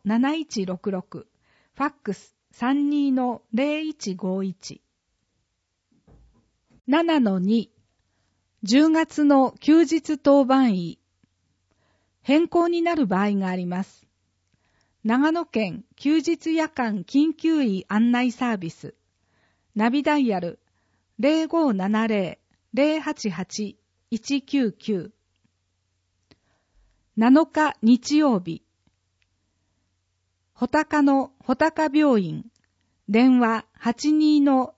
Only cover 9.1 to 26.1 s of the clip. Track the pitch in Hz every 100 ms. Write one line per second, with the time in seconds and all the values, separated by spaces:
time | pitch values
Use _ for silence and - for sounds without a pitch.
9.1 | - 294 277 262 - - 320 320 320 -
10.1 | 311 - 285 254 269 254 185 170 - _
11.1 | _ _ _ _ _ _ _ _ _ _
12.1 | _ - 294 339 349 349 349 339 330 226
13.1 | 185 208 202 190 185 180 180 196 _ _
14.1 | _ _ _ _ _ _ _ _ _ 214
15.1 | 247 294 330 330 226 202 160 - _ 277
16.1 | 320 294 330 320 320 311 - 240 208 170
17.1 | 277 311 311 320 320 254 190 - 208 240
18.1 | 240 247 - 247 214 165 - 147 - _
19.1 | _ _ _ _ _ _ - 226 269 285
20.1 | 294 254 185 175 - _ _ _ _ _
21.1 | - 262 320 320 330 302 202 185 214 226
22.1 | 208 180 - _ _ _ 220 294 311 302
23.1 | 302 214 165 185 - 208 - _ _ _
24.1 | 226 - 277 - 277 233 - - 196 -
25.1 | _ _ _ _ _ _ _ _ _ _